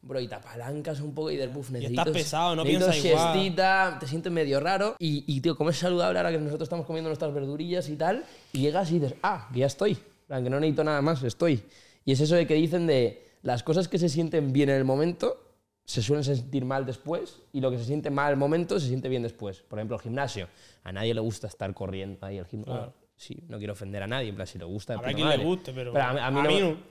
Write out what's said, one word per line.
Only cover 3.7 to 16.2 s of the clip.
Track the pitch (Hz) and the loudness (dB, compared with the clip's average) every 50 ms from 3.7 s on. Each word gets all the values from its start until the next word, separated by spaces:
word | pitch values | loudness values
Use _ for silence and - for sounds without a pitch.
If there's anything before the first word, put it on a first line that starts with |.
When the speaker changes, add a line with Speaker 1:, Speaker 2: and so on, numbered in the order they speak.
| 190 190 190 185 165 - | 6 6 4 2 0 -4
Speaker 1:
te | 160 | -6
sientes | 131 143 165 165 185 | -4 -4 -4 -4 -2
medio | 170 165 156 139 135 135 | 0 0 2 2 2 2
raro. | 143 170 196 190 202 214 220 - | 2 2 2 2 0 0 -2 -2
Y, | 175 160 147 143 143 | -2 0 0 0 0
y, | - 143 135 | -2 -2 0
tío, | 123 165 151 - | 2 0 0 2
comes | 147 160 170 | 2 0 2
saludable | - 165 180 180 175 175 185 180 180 | 0 0 0 2 2 2 2 2 2
ahora | 175 170 | 2 2
que | 165 156 | 0 0
nosotros | 151 147 147 156 160 143 | -2 -2 -4 -4 -4 -4
estamos | 175 170 156 | -4 -6 -4
comiendo | - 165 160 160 160 | -4 -6 -4 -4 -4
nuestras | 156 139 165 151 143 | -4 -2 -4 -2 -2
verdurillas | 147 139 135 143 147 160 175 175 180 170 139 | -2 -4 -4 -4 -6 -4 -2 -2 -4 -2 -4
y | 151 | -4
tal, | 143 160 175 202 262 339 - - - - _ - | -2 0 0 0 -2 -4 -10 -18 -20 -20 _ -2
y | 135 | 0
llegas | 131 147 147 185 196 156 | 0 2 2 2 0 2
y | 165 175 | 2 2
dices, | 143 131 - - | 2 0 -2 -2
"Ah, | - 190 208 151 107 - | -2 -2 -2 -2 -6 -6
que | 127 123 | -2 0
ya | 131 | 0
estoy. | 139 - - 196 214 | 0 0 0 0 0
En | - 117 - - _ _ _ | 0 0 -6 -18 _ _ _
plan, | _ 143 131 123 | _ -6 -4 -2
que | 123 | 0
no | 135 143 | 0 2
necesito | 151 156 131 151 156 | 2 2 2 2 2
nada | 151 151 143 | 2 2 2
más, | 139 156 165 131 | 2 2 2 2
estoy". | 135 120 - - 165 170 147 110 - - - - - - _ _ _ | -2 -4 -2 0 2 2 2 2 -2 -8 -20 -20 -20 -20 _ _ _
Y | - | 0
es | 135 127 | 2 2
eso | 151 151 170 | 4 4 4
de | 175 165 | 4 4
que | - 156 | 4 4
dicen | 156 160 160 160 180 170 | 4 4 2 2 0 2
de | 165 147 131 120 110 - - - - _ _ | 4 4 4 4 2 0 -4 -20 -20 _ _
las | - 131 123 120 | -2 -2 -2 -2
cosas | - - 156 175 185 - | 0 0 2 2 2 2
que | - - | 0 2
se | 175 170 | 2 2
sienten | 135 160 165 160 160 160 143 135 127 | 2 0 -2 2 0 0 2 4 4
bien | 139 147 139 | 4 4 4
en | 139 | 4
el | 135 131 | 4 4
momento, | 131 131 135 151 170 180 - - 494 523 - - _ _ _ _ _ _ _ _ - | 2 2 2 2 0 0 0 -2 -2 -2 -4 -10 _ _ _ _ _ _ _ _ -6
se | - 127 | -4 -2
suelen | 110 98 147 151 | 2 2 2 2